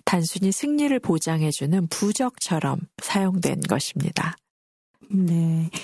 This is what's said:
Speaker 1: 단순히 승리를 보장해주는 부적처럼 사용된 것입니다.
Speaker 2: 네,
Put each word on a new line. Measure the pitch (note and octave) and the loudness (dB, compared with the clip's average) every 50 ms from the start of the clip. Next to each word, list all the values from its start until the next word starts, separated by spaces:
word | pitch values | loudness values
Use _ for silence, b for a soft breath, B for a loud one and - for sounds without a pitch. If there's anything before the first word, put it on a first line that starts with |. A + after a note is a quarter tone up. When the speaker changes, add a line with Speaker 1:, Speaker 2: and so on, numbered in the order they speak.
| - | -2
Speaker 1:
단순히 | - - F3+ E3 D#3+ - F3+ G3 F#3+ G3 | 0 0 2 2 0 -2 0 0 0 0
승리를 | - - D4 D4 D4 D4 C#4+ C4+ B3+ | 0 0 0 0 2 2 2 2 2
보장해주는 | - - E3+ D#3+ - E3 D#3+ D#3+ D#3 D#3 C#3+ - C3+ C#3+ E3+ F#3+ F3 D#3+ | 2 0 0 0 0 0 0 2 2 0 0 0 0 0 2 2 0 0
부적처럼 | - - G3 G3+ G#3+ - C4 B3 - - - - F3 D#3 D3 C#3 C3+ - F3 - _ - - | -2 0 0 0 2 0 0 -2 -2 -6 -4 -2 0 0 0 0 -2 -2 -6 -8 _ -10 -6
사용된 | - - G3+ G3 F#3+ F#3 F#3+ F3 C#3+ C3+ - - | -2 0 0 2 2 2 0 0 0 0 -2 -2
것입니다. | - - D3 - - - - C#3 - - - - D#3+ - - _ _ _ _ _ _ _ _ _ _ _ _ - - | -2 -2 -2 -2 -2 -2 -2 -2 0 0 -2 -2 -2 -4 -8 _ _ _ _ _ _ _ _ _ _ _ _ -8 -4
Speaker 2:
네, | G3+ F#3+ F#3 E3+ E3+ E3+ E3 E3 E3 E3 E3 E3 B B | 0 0 2 2 2 2 2 2 2 0 0 -2 B B